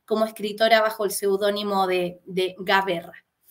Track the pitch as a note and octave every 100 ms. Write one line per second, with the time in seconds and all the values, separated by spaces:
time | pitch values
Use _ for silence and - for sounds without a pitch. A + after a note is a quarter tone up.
0 | - G#3+ A3 - G#3 G#3 A3+ A3 G#3+ G#3+
1 | G3+ - G3+ G3 G3+ G#3 G3+ F#3+ F#3 F3+
2 | F3 F3 F#3+ F3+ F#3 F#3 F#3 G3 F#3 E3+
3 | F3 - _ _ _